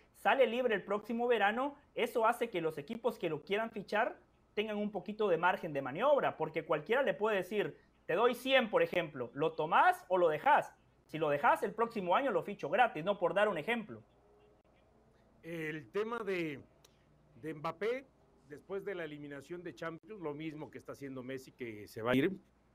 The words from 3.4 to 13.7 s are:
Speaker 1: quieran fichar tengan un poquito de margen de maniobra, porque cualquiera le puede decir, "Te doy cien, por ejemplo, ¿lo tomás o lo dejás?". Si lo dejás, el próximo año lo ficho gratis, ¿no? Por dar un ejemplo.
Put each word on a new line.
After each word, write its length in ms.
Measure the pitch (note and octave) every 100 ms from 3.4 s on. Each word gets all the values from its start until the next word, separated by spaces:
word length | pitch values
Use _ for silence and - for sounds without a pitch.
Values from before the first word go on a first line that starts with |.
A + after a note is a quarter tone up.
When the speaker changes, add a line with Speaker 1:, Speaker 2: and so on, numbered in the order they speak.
Speaker 1:
quieran 300 | - G3+ A3+
fichar 480 | G#3 - G#3+ C4+ - _ _ _
tengan 240 | - A3 G#3
un 140 | G#3
poquito 360 | G3 - G#3 G#3
de 100 | D#3+
margen 360 | F3+ F#3+ E3+
de 80 | C#3
maniobra, 560 | C3+ D#3 C#4 C4+ F3 -
porque 280 | D#3 D#3+ E3
cualquiera 360 | D#3 D#3 B3+
le 140 | B3 F#3+
puede 220 | G#3+ G3
decir, 380 | F3+ G#3+ D#3+ - _ _ -
"Te 80 |
doy 220 | F3 B3 A#3+
cien, 340 | C4 C4+ A3+
por 140 | E3+
ejemplo, 480 | E3 F3 D#3+ D3+ -
¿lo 200 | C#3+ D#3+
tomás 520 | D#3+ D#3 A3 F4+ F4+ -
o 100 | F#3
lo 80 | E3+
dejás?". 420 | D3+ C4+ B3 - - _ _ _
Si 100 | D#3
lo 120 | D#3
dejás, 340 | C#3+ B3 D#4
el 100 | A3
próximo 420 | - A3+ A3 F3 G#3+
año 140 | C#4
lo 140 | F3
ficho 260 | - - C#3+
gratis, 340 | G3+ A#3+ D3+
¿no? 140 | F3+ G3+
Por 160 | E3
dar 140 | F3+ G#3+
un 100 | E3
ejemplo. 460 | D3+